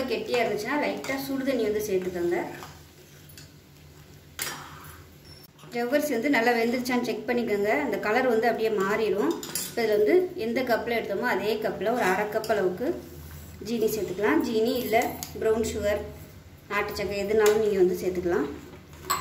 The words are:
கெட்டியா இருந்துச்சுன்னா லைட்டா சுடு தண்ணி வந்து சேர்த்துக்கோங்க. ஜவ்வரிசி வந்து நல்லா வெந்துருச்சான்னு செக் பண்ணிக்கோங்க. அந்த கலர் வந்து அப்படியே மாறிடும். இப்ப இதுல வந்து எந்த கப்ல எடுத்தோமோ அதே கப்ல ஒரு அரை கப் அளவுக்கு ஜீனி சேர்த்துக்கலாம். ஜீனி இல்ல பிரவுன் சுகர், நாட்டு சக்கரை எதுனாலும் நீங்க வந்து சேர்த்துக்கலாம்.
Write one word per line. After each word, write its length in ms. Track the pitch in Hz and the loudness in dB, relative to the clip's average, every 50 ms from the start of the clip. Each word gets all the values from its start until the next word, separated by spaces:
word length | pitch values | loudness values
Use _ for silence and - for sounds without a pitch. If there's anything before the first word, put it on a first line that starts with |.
| 262 - | 0 0
கெட்டியா 300 | 226 214 - - 247 240 | -2 -4 -2 0 0 0
இருந்துச்சுன்னா 380 | 226 - - - - 247 285 294 247 | 2 2 0 -2 -2 -2 -2 0 0
லைட்டா 300 | 196 - - - - 269 269 269 269 | 0 -2 -4 -4 -4 -4 -4 -4 -4
சுடு 180 | 269 262 262 277 | -4 -2 0 0
தண்ணி 140 | 254 233 220 208 | 0 2 2 0
வந்து 180 | 214 214 202 - | 0 0 0 0
சேர்த்துக்கோங்க. 500 | 190 185 185 180 180 175 175 175 175 - - - - - - - - - - - - - - - - - - - - - - - - - - - - - - - - - - - - - - - - - - - - - - - - - - - - - - - - - - - - - - - - - - - - | 0 0 0 -2 -2 -2 0 0 0 0 -2 -4 -8 -12 -14 -16 -18 -20 -20 -20 -20 -20 -20 -20 -20 -20 -20 -20 -20 -20 -20 -20 -20 -20 -20 -20 -20 -20 -20 -20 -20 -20 -20 -20 -20 -20 -20 -18 -12 -8 -8 -8 -8 -10 -12 -16 -18 -18 -18 -18 -20 -20 -20 -20 -20 -20 -20 -20 -20 -20 -20 -20 -20 -20 -16 -8 -4
ஜவ்வரிசி 360 | 240 240 240 269 294 285 - 269 233 | -4 0 2 2 2 2 0 0 0
வந்து 120 | 233 294 285 | 2 2 2
நல்லா 160 | 233 226 240 240 226 | 4 4 4 4 4
வெந்துருச்சான்னு 480 | 226 240 254 254 240 - 254 240 - 226 | 2 2 0 0 0 0 0 0 0 0
செக் 200 | 214 202 - - | -2 -2 -2 0
பண்ணிக்கோங்க. 420 | 247 240 226 202 208 202 202 233 254 294 302 | 0 0 0 2 0 2 2 2 2 2 0
அந்த 120 | 247 202 185 185 | 0 -2 -2 0
கலர் 280 | 208 214 247 262 254 226 | 0 2 2 4 4 4
வந்து 160 | 220 220 240 | 4 4 2
அப்படியே 200 | - - 220 220 214 190 190 | 2 2 0 0 2 2 2
மாறிடும். 500 | 196 208 220 220 202 185 196 247 320 359 - - - - - - - | 2 2 2 2 2 2 2 2 0 0 -2 -6 -8 -8 -8 -8 -6
இப்ப 120 | - 240 | -2 -2
இதுல 160 | 233 214 214 202 | 0 2 4 4
வந்து 160 | 214 226 320 370 370 - - - 220 | 6 6 6 6 4 2 -2 -4 -4
எந்த 140 | 226 226 262 254 240 | -2 0 0 0 2
கப்ல 260 | 226 214 - 233 233 220 | 0 0 0 0 -2 -2
எடுத்தோமோ 300 | - - 196 196 240 247 220 | -2 -2 -2 -2 0 0 0
அதே 180 | 185 196 214 226 214 - | 0 0 0 0 0 -2
கப்ல 260 | 202 180 - 190 214 240 247 | -2 -2 -2 0 0 2 2
ஒரு 80 | 214 185 | 2 2
அரை 120 | 190 202 208 214 | 2 2 0 0
கப் 180 | - 220 214 - 226 | -2 -2 0 0 2
அளவுக்கு 340 | 208 190 180 180 - 240 302 359 - - - - - - - - - - - - - - 208 | 2 2 2 0 0 -2 -2 -4 -4 -8 -12 -14 -16 -16 -14 -16 -16 -16 -16 -16 -12 -6 -4
ஜீனி 200 | 240 226 214 214 214 | -2 0 0 0 0
சேர்த்துக்கலாம். 440 | 214 185 175 180 190 202 233 302 320 247 240 | 0 -2 -4 -2 0 2 2 2 2 2 2
ஜீனி 240 | 226 220 220 240 262 247 220 | 2 2 2 2 0 0 0
இல்ல 140 | 208 214 226 269 - - - - - - 196 | 2 2 2 2 2 -2 -8 -10 -10 -6 -2
பிரவுன் 260 | 208 220 220 233 226 - | 0 2 2 2 0 -2
சுகர், 300 | - 220 202 208 208 202 208 - - - - - - - - - - - - - | -2 -2 0 0 0 -2 -4 -8 -12 -14 -16 -18 -18 -20 -20 -20 -20 -20 -12 -6
நாட்டு 200 | 202 208 208 208 - - | -4 -2 -2 -2 -4 -4
சக்கரை 220 | 202 190 202 202 196 | -4 -4 -4 -2 -2
எதுனாலும் 380 | 196 220 220 214 208 214 220 220 | 2 4 6 6 6 6 6 4
நீங்க 140 | 208 202 190 | 2 4 6
வந்து 160 | 180 185 180 180 | 4 4 4 2
சேர்த்துக்கலாம். 460 | - 180 180 175 175 175 175 214 294 - - - - - - - - - - - - - - - | -2 -2 -2 -2 0 0 0 0 0 -2 -6 -10 -14 -16 -18 -20 -20 -20 -20 -12 -8 -6 -6 -6